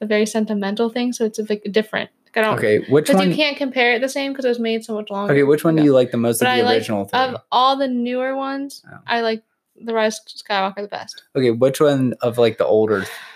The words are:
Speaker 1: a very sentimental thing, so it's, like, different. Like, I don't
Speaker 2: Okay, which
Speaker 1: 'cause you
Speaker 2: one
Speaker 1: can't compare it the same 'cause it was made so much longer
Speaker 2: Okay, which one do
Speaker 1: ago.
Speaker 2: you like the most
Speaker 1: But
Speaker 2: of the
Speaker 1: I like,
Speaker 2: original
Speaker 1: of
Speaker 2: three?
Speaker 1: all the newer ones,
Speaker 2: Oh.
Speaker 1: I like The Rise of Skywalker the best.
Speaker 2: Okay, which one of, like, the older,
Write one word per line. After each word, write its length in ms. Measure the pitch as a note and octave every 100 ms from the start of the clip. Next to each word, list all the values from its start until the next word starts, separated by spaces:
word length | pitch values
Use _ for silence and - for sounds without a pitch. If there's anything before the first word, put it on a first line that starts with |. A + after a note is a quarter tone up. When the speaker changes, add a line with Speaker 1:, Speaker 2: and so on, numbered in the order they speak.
Speaker 1:
a 40 | G#3+
very 200 | G#3+ G#3+
sentimental 600 | A3+ G#3+ G#3 G3 G#3+ A#3
thing, 220 | A#3 B3
so 120 | A#3+
it's, 140 | A3 G#3+ G#3+
like, 140 | G#3 G#3
different. 400 | G3+ G#3+ - - _ _
Like, 100 | -
I 20 |
don't 160 | A3 -
Speaker 2:
Okay, 200 | A2 G#2+ -
which 160 | C#3 D#3
Speaker 1:
'cause 80 | C#4+
you 60 | C#4+
Speaker 2:
one 80 | E3+
Speaker 1:
can't 200 | D4+ C#4
compare 360 | C#4 C4 A#3+
it 60 | A#3+
the 80 | C4
same 260 | C#4 C#4
'cause 100 | C#4
it 40 | B3+
was 100 | A#3+
made 260 | A3+ A3+
so 100 | A3+
much 160 | G#3+ G#3+
longer 220 | G3 G3+
Speaker 2:
Okay, 100 | C#3+
which 180 | C#3 D3
one 100 | E3 D#3+
do 40 |
Speaker 1:
ago. 20 | D3
Speaker 2:
you 60 |
like 160 | C3 B2+
the 60 | A#2+
most 240 | A#2 A2+
Speaker 1:
But 80 | B3
Speaker 2:
of 60 | B3
the 60 |
Speaker 1:
I 20 |
like, 120 | A#3+ -
Speaker 2:
original 240 | - -
Speaker 1:
of 80 | G2
Speaker 2:
three? 260 | A#3+ C4 A#3+ -
Speaker 1:
all 240 | A3+ B3+ C4+
the 120 | C4+
newer 460 | B3 A#3+ B3 C4 C4+
ones, 460 | C4+ C#4 C#4 - -
Speaker 2:
Oh. 60 | - -
Speaker 1:
I 140 | A#3
like 220 | A3+ A3+ - _ _ _
The 120 | A3+
Rise 240 | A3+ A3 A3
of 60 | -
Skywalker 560 | - - G3+ F#3+ G3+
the 60 | G2+
best. 340 | - - - _ C#3+
Speaker 2:
Okay, 140 | B2+
which 280 | A#2 C3 C3+
one 340 | D3+ C#3 B2+ -
of, 160 | B2 A#2+
like, 220 | A#2 A2
the 80 | C#2
older, 380 | G#2+ G#2+ G2+ F2+ - -